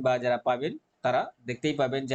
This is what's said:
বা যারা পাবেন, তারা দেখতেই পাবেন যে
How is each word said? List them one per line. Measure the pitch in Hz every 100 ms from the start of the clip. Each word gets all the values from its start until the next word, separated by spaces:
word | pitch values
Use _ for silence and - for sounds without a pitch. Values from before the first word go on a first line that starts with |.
বা | 131 127
যারা | 123 120 131
পাবেন, | 123 151 302 _ _
তারা | 127 131 - - 120
দেখতেই | 120 151 143
পাবেন | 131 139
যে | 131